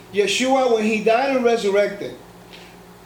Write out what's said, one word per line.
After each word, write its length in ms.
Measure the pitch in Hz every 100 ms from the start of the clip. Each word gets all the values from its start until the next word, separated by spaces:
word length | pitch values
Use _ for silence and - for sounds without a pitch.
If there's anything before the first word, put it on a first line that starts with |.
| -
Yeshua, 600 | 196 196 - 254 269 254
when 100 | 220
he 200 | 214 220
died 320 | 214 233 277 262
and 80 | 233
resurrected, 680 | 226 202 196 202 - 127 - - - - - - - - -